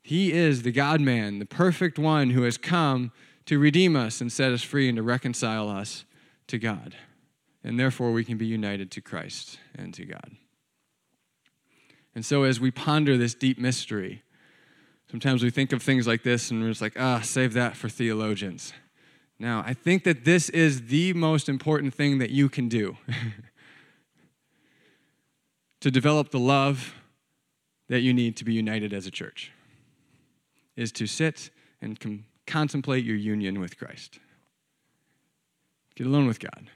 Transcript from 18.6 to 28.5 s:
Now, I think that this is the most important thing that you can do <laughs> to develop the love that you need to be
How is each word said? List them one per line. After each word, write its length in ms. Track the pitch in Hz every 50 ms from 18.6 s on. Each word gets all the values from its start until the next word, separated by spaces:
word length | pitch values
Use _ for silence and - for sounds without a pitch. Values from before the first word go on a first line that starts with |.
| - - - - _ _ _ _ _ _ _ _ _ _ _ _
Now, 240 | 110 120 117 107 -
I 80 | 113 127
think 300 | - - 170 185 190 -
that 220 | 180 160 120 120
this 240 | 156 175 180 - -
is 380 | - 165 165 156 139 127 117
the 260 | 113 135 156 175 185 180
most 340 | 170 160 156 160 147 -
important 460 | - 139 127 - 151 156 143 143 135 -
thing 240 | - 147 143 139
that 120 | 135 123 107
you 200 | 131 139 139 135
can 180 | - 139 123
do 300 | 117 120 113 104 92 - - -
<laughs> 60 | - 117 113 117 113 101 104 110 - _ _ _ - - - - _ _ _ _ _ _ _ _ _ _ _ _ _ _ _ _ _ _ _ _ _ _ _ _ _ _ _ _ _ _ _ _ _ _ _ _ _ _ _
to 100 | - 143
develop 400 | 127 131 120 147 151 151 139 -
the 80 | - 131
love 560 | 123 131 143 139 139 139 139 127 120 - - - - _ _ _ _ _ _ _ _ _ _ _ _ _ _ _ _ -
that 100 | 120 123
you 140 | 123 127 123
need 240 | 123 120 117 113
to 80 | - -
be 80 | 117